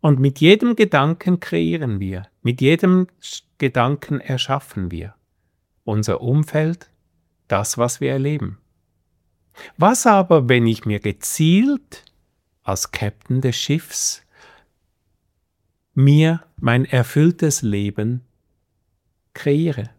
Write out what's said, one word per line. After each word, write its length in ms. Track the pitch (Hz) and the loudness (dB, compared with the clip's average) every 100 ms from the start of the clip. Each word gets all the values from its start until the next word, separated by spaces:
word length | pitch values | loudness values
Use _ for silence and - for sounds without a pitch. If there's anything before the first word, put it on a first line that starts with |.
Und 200 | 160 135 | 2 2
mit 200 | 139 135 | 2 4
jedem 360 | 156 208 240 226 | 4 4 4 2
Gedanken 640 | 214 143 143 170 - 180 | 2 2 0 -2 -2 -2
kreieren 600 | - 170 165 170 139 101 | -2 -4 -2 -2 -4 -4
wir, 280 | 95 92 95 _ | -6 -8 -12 _
mit 180 | 117 123 | -6 0
jedem 480 | 135 165 185 185 180 _ | 2 2 2 2 0 _
Sch-, 220 | - - _ _ | -18 -18 _ _
Gedanken 640 | 139 123 123 143 - 143 | -4 0 0 -2 -6 -8
erschaffen 680 | - 131 - 135 - - 90 | -4 -6 -4 -6 -6 -8 -8
wir 240 | 85 87 _ _ _ _ _ _ _ | -8 -12 _ _ _ _ _ _ _
unser 360 | - 107 107 95 | -6 -4 -2 -2
Umfeld, 680 | 120 143 151 151 156 170 - _ _ _ _ _ _ | 0 0 0 -2 -2 -4 -12 _ _ _ _ _ _
das, 300 | 95 107 - | -4 -2 -2
was 220 | 120 - | -4 -2
wir 120 | 139 | -4
erleben. 460 | 135 139 147 95 98 _ _ _ _ _ _ _ _ _ - - - | -2 -4 -4 -6 -10 _ _ _ _ _ _ _ _ _ -20 -20 0
Was 300 | 170 247 247 | 2 4 4
aber, 420 | 202 180 165 123 | 4 6 4 4
wenn 180 | 123 117 | 4 4
ich 180 | 113 | 0
mir 160 | 107 104 | -4 -4
gezielt 1040 | 104 - - - 160 180 262 285 _ - _ _ _ _ _ _ | -4 -6 -8 0 4 4 2 -2 _ -20 _ _ _ _ _ _
als 280 | - 98 - | -6 -6 -6
Captain 500 | - 104 - _ 127 | -6 -6 -8 _ -2
des 160 | 131 117 | -2 -4
Schiffs 680 | - 151 - - - - _ _ - _ _ _ _ _ _ _ _ _ _ _ _ _ _ | -4 -4 -4 -8 -6 -8 _ _ -20 _ _ _ _ _ _ _ _ _ _ _ _ _ _
mir 500 | - 139 147 156 165 _ - | 2 4 6 4 0 _ -6
mein 280 | - 120 | 0 0
erfülltes 800 | 131 131 120 - 160 175 156 135 | 0 -2 0 2 2 2 -2 -2
Leben 600 | 117 101 101 98 110 123 123 _ _ _ _ _ _ _ _ _ _ | -4 -2 -4 -4 -6 -6 _ _ _ _ _ _ _ _ _ _ _
kreiere 580 | - 147 147 165 139 110 | -8 -2 0 0 -4 -10